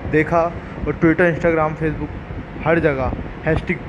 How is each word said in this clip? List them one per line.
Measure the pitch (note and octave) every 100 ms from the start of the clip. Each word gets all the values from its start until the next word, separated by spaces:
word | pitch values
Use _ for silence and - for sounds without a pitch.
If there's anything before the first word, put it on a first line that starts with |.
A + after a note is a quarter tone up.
| -
देखा | D3+ D#3 E3+
और | E3+ E3+ - - - C#3+
Twitter, | E3 D#3+ F3
Instagram, | D#3 E3+ D#3+ D#3 D3+
Facebook, | D#3 C#3+ D3+ - - - - -
हर | D3+ E3+
जगह | D#3 C3+ B2 - - -
हैशटैग | D3+ D#3+ - E3